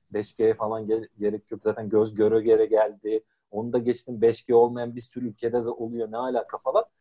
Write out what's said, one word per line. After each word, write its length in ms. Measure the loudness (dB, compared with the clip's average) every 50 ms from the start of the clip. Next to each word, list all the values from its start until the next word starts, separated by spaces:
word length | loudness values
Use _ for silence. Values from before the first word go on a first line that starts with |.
| _ _
Beş 240 | -8 -8 -8 -6 -4
G'ye 180 | 0 2 2 2
falan 340 | 0 -2 -6 -6 -6 -4 -2
ge-, 220 | -2 -2 -4 -6 _ -4
gerek 320 | -4 -4 -4 -4 -8 -10
yok. 120 | -10 -6 -2
Zaten 260 | -2 -2 -2 -2 0
göz 240 | 2 2 2 2 2
göre 280 | 2 2 4 4 2
göre 240 | 4 4 4 4 4
geldi. 580 | 4 4 2 2 2 -2 -6 -6 -4 -4 -4 -4 _ _ _ _ _
Onu 220 | -8 -8 -6 -4 -4
da 40 | -2
geçtim, 440 | 0 -2 -2 -4 -4 -12 -4 2
beş 240 | 2 2 2 2 0
G 100 | 2 4
olmayan 400 | 6 6 4 2 -4 -8 -8 -8
bir 60 | -12
sürü 260 | -16 -14 -12 -8 -8 -8
ülkede 380 | -8 -6 -6 -4 -2 -2 -4
de 40 | -4
oluyor. 420 | -6 -6 -8 -8 -6 -6 -8 -6
Ne 60 | -6 -6
alaka?" 400 | -4 -4 -2 -4 -4 -6 -8 -8
falan. 260 | -4 0 0 0 0 -2 _ _